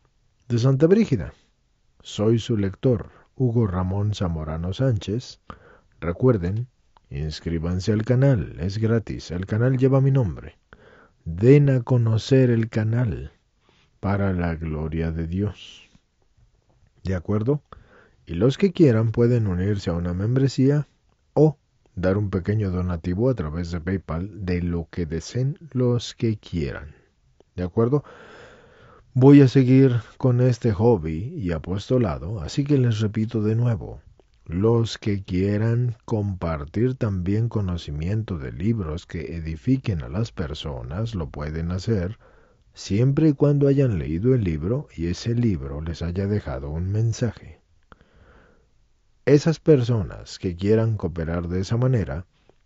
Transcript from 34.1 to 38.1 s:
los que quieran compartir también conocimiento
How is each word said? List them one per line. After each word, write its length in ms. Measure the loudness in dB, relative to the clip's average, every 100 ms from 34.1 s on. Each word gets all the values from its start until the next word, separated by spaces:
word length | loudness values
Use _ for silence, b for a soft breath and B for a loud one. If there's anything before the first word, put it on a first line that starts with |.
| _ _ _ -8
los 540 | 0 2 2 0 -4
que 240 | -4 -4
quieran 720 | -2 -2 0 0 0 0 -2 -4 -4
compartir 880 | -2 -2 -4 -4 -6 -6 -2 -2
también 560 | 0 -2 -2 0 0 0
conocimiento 880 | -2 -4 -4 -6 -6 -4